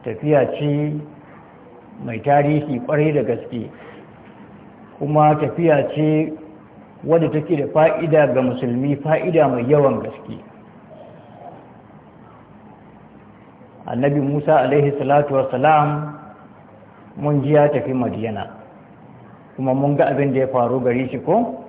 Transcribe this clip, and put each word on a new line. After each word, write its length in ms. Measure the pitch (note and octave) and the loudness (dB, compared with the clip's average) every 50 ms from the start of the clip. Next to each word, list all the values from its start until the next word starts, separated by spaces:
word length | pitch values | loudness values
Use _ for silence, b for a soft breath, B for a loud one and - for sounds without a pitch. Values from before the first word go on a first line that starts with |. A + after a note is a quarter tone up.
| - | -10
Tafiya 420 | B2 A2 - - D3 D3+ C#3 A#2+ - - - | -10 -10 -6 0 2 2 2 2 0 -2 -4
ce 340 | D3 D3 C#3+ D3 D3 D3+ D3+ D3+ D3+ - - - - - - - - - - - - - - - - - - - - | -2 -2 -2 -2 -2 -4 -6 -8 -10 -12 -20 -20 -20 -20 -20 -20 -20 -20 -20 -20 -20 -20 -20 -20 -20 -20 -18 -14 -12
mai 160 | B2 A2+ G#2+ | -10 -10 -6
tarihi 580 | - C#3+ C#3+ D3 C#3+ D3 D3+ D3+ D3 D#3 C3 A#2+ B2 | 0 2 2 2 4 2 0 -2 -2 -4 -6 -6 -4
ƙwarai 280 | - D#3 D3 D3+ D#3 D3 | -2 0 0 0 2 0
da 100 | D3 A#2 | 0 -2
gaske, 460 | A#2+ A#2 A2 - - - A#2 G#2+ - B B B B B B B B - - - - - - - - - - - - - - - - - - | -2 -4 -6 -6 -10 -10 -10 -10 -12 B B B B B B B B -20 -20 -20 -20 -20 -20 -20 -20 -20 -20 -20 -20 -20 -20 -20 -20 -12 -8
kuma 360 | D3+ C#3+ D3+ D3+ D3+ D3+ C#3+ | -6 0 4 4 6 6 4
tafiya 540 | - D#3 C#3 - E3+ E3+ E3 D3+ C#3 C3 - - | 4 0 -4 -2 0 2 4 4 4 2 -2 -2
ce 380 | D3+ D#3 D3+ D#3 D#3 D#3+ D#3 - - - - - - - - - - - - - - - | 0 0 2 2 2 0 -2 -6 -12 -16 -20 -20 -20 -20 -20 -20 -20 -20 -20 -20 -12 0
wadda 260 | C#3 D#3+ E3+ D#3+ C#3+ | 2 2 2 2 2
take 280 | D3 D#3 D3 - E3+ | -2 -4 -2 0 -2
da 80 | C#3+ C3+ - - | -2 -2 0 2
fa'ida 540 | D#3 D#3 D#3 D3+ D#3+ E3+ D#3+ D3+ D#3 D3 C3 B2 | 4 4 4 2 0 -2 2 4 4 4 4 2
ga 80 | C3 | 0
musulmi, 540 | B2+ B2+ B2 - C3+ B2 A#2+ B2 C3+ D3 C#3+ C3+ | 0 0 -2 -4 -4 -4 -2 -2 -2 -2 -4 -4
fa'ida 460 | - D#3 D#3+ - - F#3 E3 D#3+ D3 | 0 -2 -2 0 0 0 2 2 2
mai 160 | C3+ B2+ B2 A#2+ | 2 2 -2 0
yawan 340 | C3 D3 D3 C#3+ C3 A#2 G#2+ | 2 4 4 4 2 0 -2
gaske. 360 | - - - - - - A2 - - - - - - - - - - - - - - - - - - - - - - - - - - - - - - - - - - - - - - - - - - - - - - - - - - - - - - - - - - - - - - - - - - - - - - | -6 -10 -12 -14 -16 -16 -16 -16 -18 -20 -20 -20 -20 -20 -20 -20 -20 -20 -20 -20 -20 -20 -20 -20 -20 -20 -20 -20 -20 -20 -20 -20 -20 -20 -20 -20 -20 -20 -20 -20 -20 -20 -20 -20 -20 -20 -20 -20 -20 -20 -20 -20 -20 -20 -20 -20 -20 -20 -20 -20 -20 -20 -20 -20 -20 -20 -20 -20 -20 -20 -20 -20 -20 -20 -20 -18 -12
Annabi 320 | - A2+ A#2 C3+ C#3+ C#3+ D3 | -8 -4 0 0 0 0 0
Musa 380 | C3+ C#3 C#3+ D3 D3 D#3 D#3 C#3+ | -2 -2 -2 -2 0 2 2 2
alaihi 320 | B2+ C3 C#3+ D3 C#3+ C#3+ C#3+ C#3 | 2 2 2 2 2 0 -2 -4
salatu 340 | C3+ C3 C#3+ C#3+ D3 C#3+ C3+ | 0 2 2 2 2 2 -2
wassalam 800 | C3+ C3 - - B2+ C3+ D3+ D#3 D3+ D3 D3 D3 D3 D3+ - - - - - - - - - - - - - - - - - - - - - - | -2 -2 -2 -2 0 2 4 4 4 2 0 -2 -4 -6 -10 -12 -16 -18 -20 -20 -20 -20 -20 -20 -20 -20 -20 -20 -20 -20 -20 -20 -20 -20 -20 -12
mun 240 | - C3+ D3 D3 C#3+ | -6 -4 -2 0 0
ji 120 | B2+ C#3+ D3+ | 0 4 4
ya 140 | D3+ D3 D3 | 4 4 4
tafi 240 | D3+ E3+ - C3 C3 | 2 -2 -4 -2 -4
Madiyana, 600 | B2+ B2 A2 F#2+ G#2 A2 A2+ G#2 G2 F#2 - - - - - - - - - - - - - - - - - - - - - - | -2 -4 -4 -4 -6 -6 -8 -8 -8 -10 -12 -14 -20 -20 -20 -20 -20 -20 -20 -20 -20 -20 -20 -20 -20 -20 -20 -20 -20 -20 -20 -10
kuma 180 | - C3 C3+ C3 | -6 -2 -2 0
mun 220 | C3+ C#3 C#3+ D3 | 0 0 0 2
ga 100 | C#3 D#3+ C#3 | 2 2 2
abin 240 | C#3+ D3 C#3+ C#3+ B2+ | 2 0 0 0 2
da 60 | C3+ | 0
ya 80 | C3 | 0
faru 320 | C3 C3 B2 A#2+ A#2 B2+ C3 | 0 0 0 0 0 -2 0
gare 280 | A#2+ B2 A#2 B2+ C3 B2 | 0 0 0 0 -4 -4
shi 80 | C3 B2 | -8 -8
ko? 440 | - C#3+ F3 A3+ A#3+ A#3 - - - | -2 0 0 0 0 -2 -8 -14 -16